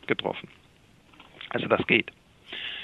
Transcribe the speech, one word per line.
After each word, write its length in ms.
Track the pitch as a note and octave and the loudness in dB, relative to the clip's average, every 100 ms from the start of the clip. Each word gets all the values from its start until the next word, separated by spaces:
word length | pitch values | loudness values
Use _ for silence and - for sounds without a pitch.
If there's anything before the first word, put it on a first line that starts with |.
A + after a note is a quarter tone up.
| - | -2
getroffen. 420 | - G2 - - - - - - - - - - - - | 0 0 -4 -8 -18 -20 -20 -20 -20 -20 -20 -20 -16 -6
Also 180 | - - | -2 2
das 180 | A2 - | 2 6
geht, 240 | A2 - - - - - - - - | 4 2 -8 -20 -20 -14 -10 -8 -8